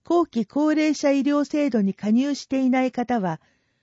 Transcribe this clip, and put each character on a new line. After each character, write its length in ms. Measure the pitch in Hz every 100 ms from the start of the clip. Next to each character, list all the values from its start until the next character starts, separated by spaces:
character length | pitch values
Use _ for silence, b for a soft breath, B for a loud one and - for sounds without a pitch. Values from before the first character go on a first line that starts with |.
後 200 | - 339
期 220 | 339 233 202
高 260 | 285 302
齢 220 | 311 311
者 180 | 285 294
医 80 | 277
療 240 | 277 285
制 240 | 285 302 285
度 140 | 220
に 100 | 196
加 180 | - 202
入 240 | 226 277
し 120 | 277 -
て 140 | 269
い 100 | 262
な 120 | 254
い 100 | 254
方 280 | 254 240 247
は、 220 | 185 160 _ _ _ _